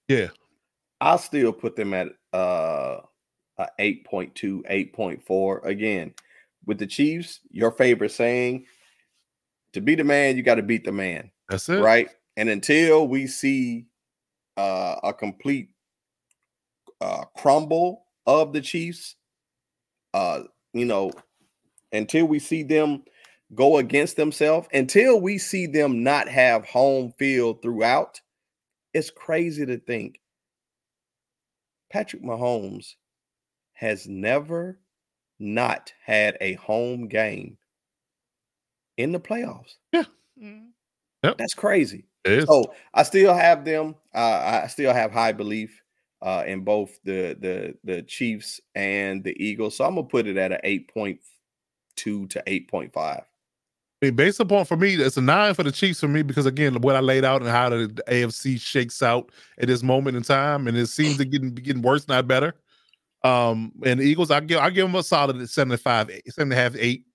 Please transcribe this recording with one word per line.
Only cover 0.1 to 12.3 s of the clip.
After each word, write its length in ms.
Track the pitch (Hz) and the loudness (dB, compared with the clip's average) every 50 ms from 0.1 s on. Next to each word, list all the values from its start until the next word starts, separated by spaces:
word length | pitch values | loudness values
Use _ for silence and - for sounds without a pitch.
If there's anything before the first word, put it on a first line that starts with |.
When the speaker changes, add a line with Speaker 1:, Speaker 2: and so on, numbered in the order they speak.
| 135 123 98 85 - _ _ _ _ _ _ _ _ _ _ _ _ _ | 0 0 0 -2 -8 _ _ _ _ _ _ _ _ _ _ _ _ _
Speaker 2:
I 160 | 131 - - | 2 2 2
still 360 | 175 - - - 147 127 113 107 | 2 2 -2 0 2 2 2 0
put 240 | - - 113 - | -2 -6 -8 -6
them 180 | - 107 101 98 | -6 -6 -4 -4
at, 140 | 92 90 - - _ _ _ - | -4 -4 -6 -10 _ _ _ -4
uh, 680 | 92 92 90 92 85 80 82 78 71 67 67 64 - - _ _ _ _ _ _ _ _ _ _ - | -2 -2 0 0 -2 -2 -2 -2 -4 -4 -6 -8 -10 -14 _ _ _ _ _ _ _ _ _ _ -10
a 60 | 95 - - - | -10 -8 -4 -4
eight 240 | 104 104 - - - | -2 -2 -2 -6 -10
point 320 | - - 95 92 - - | -10 -8 -8 -8 -10 -10
two, 260 | - - 101 98 - - - | -10 -8 -8 -8 -8 -6 -4
eight 240 | 98 98 95 92 - | -4 -4 -4 -6 -8
point 280 | - 107 92 76 - - | -8 -8 -6 -8 -10 -6
four. 340 | - 92 95 95 95 98 - - | -4 -2 0 0 0 -2 -4 -4
Again, 500 | - 101 101 107 110 104 92 80 - - - - _ _ _ _ _ _ _ _ | -6 -4 -2 -2 -2 -2 -4 -6 -10 -14 -20 -20 _ _ _ _ _ _ _ _
with 140 | - 107 98 | -8 -6 -6
the 80 | 104 | -6
Chiefs, 540 | 98 - - 143 151 156 170 175 - - - _ _ | -8 -2 0 0 0 0 -4 -8 -12 -16 -20 _ _
your 220 | - - 113 113 113 | -4 -2 0 0 2
favorite 400 | - 131 127 120 107 104 104 - | 2 4 4 4 2 0 -4 -2
saying, 540 | - 120 117 120 123 123 123 123 131 - _ _ _ _ _ _ _ _ _ _ _ _ _ _ _ _ _ _ _ _ _ - | -2 -2 0 0 0 -2 -2 -4 -6 -10 _ _ _ _ _ _ _ _ _ _ _ _ _ _ _ _ _ _ _ _ _ -12
"To 80 | 95 | -2
be 160 | 101 123 156 | 0 2 2
the 80 | 156 151 | 2 2
man, 320 | 143 143 143 143 139 135 | 2 4 4 4 2 2
you 80 | 127 123 | 2 2
gotta 180 | 127 117 113 104 | 2 2 2 2
beat 220 | 101 117 110 - | 0 -2 -2 -2
the 80 | 101 98 | -6 -6
man." 400 | 101 95 92 85 78 - - _ _ _ - | -4 -6 -6 -6 -8 -12 -16 _ _ _ -8
Speaker 1:
That's 200 | 98 95 - - | -6 -6 -2 -2
it. 120 | 170 196 | 0 4
Speaker 2:
Right? 280 | 202 110 113 120 - - - _ _ _ | 6 6 6 6 4 2 -6 _ _ _